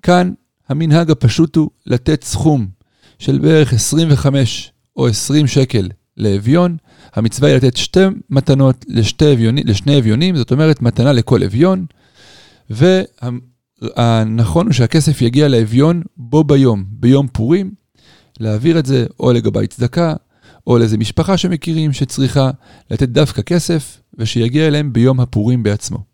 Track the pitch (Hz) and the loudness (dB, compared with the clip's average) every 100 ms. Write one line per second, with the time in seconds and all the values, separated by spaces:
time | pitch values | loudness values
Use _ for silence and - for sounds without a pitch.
0 | - 180 180 - _ _ _ 143 160 156 | 2 2 2 -6 _ _ _ -4 2 2
1 | 165 151 123 - 160 165 156 _ - 123 | 2 2 0 2 0 2 -2 _ -4 -2
2 | - 156 - - 156 147 98 - _ _ | 0 -4 -4 -2 0 0 -2 -10 _ _
3 | _ _ - 135 147 160 143 117 - 151 | _ _ -4 0 2 2 2 0 0 0
4 | 165 139 143 139 123 - - _ _ - | 2 2 2 0 -2 -4 -14 _ _ -4
5 | 127 104 - 147 139 143 131 113 92 98 | -2 -2 -2 0 2 0 0 -2 -4 -10
6 | _ - 110 98 107 160 180 165 _ _ | _ -4 -2 0 2 2 2 -4 _ _
7 | - - 110 - 147 135 123 - - 180 | -10 -4 -4 0 2 2 2 -2 -2 2
8 | 190 202 - 135 - 135 135 127 - - | 2 0 -2 -2 2 2 2 0 -4 -2
9 | 107 - 151 127 113 135 - 98 117 143 | -2 2 2 4 2 0 -2 -2 0 2
10 | 110 110 180 165 113 139 156 151 120 - | 2 0 0 -2 -2 0 2 2 0 0
11 | 127 127 - 117 92 104 175 185 175 _ | 0 0 2 0 0 0 0 0 -6 _
12 | _ _ - - _ _ _ 113 170 185 | _ _ -20 -20 _ _ _ 0 2 2
13 | - _ 123 123 123 _ _ _ 117 - | -2 _ -10 -10 -14 _ _ _ -10 -2
14 | 117 113 110 113 110 82 214 131 117 160 | 0 2 0 0 0 0 -2 -2 0 0
15 | 156 143 117 127 147 123 110 120 151 175 | 0 0 0 2 2 2 0 2 2 0
16 | 165 - 120 147 151 143 131 104 98 104 | -6 -16 -2 0 2 4 4 0 -6 -2
17 | 113 135 139 - 113 175 190 202 _ _ | 2 2 0 -4 -2 0 -2 -12 _ _
18 | _ _ _ - 110 107 147 165 131 131 | _ _ _ -8 -4 -2 0 0 0 -2
19 | 117 - 123 120 110 104 104 - 120 - | -2 -2 0 0 0 -2 -6 -4 -4 0
20 | 170 156 _ _ _ _ - 123 113 107 | -2 -4 _ _ _ _ 0 2 2 0
21 | 110 - 165 185 180 170 - 160 156 135 | -2 -2 0 0 -2 -4 -4 -2 -2 -2
22 | 135 - 135 139 131 135 _ - _ - | -6 -2 -2 0 -2 -4 _ -20 _ -4
23 | 131 120 147 - - 175 - 165 - - | -2 0 0 -2 -2 -2 0 -4 -4 -20
24 | _ - 113 117 117 139 160 147 151 113 | _ -8 -4 -2 0 0 0 0 -2 2
25 | 123 131 123 104 107 123 104 104 - - | 2 2 -2 -2 0 0 -2 -4 -6 -12
26 | - | -12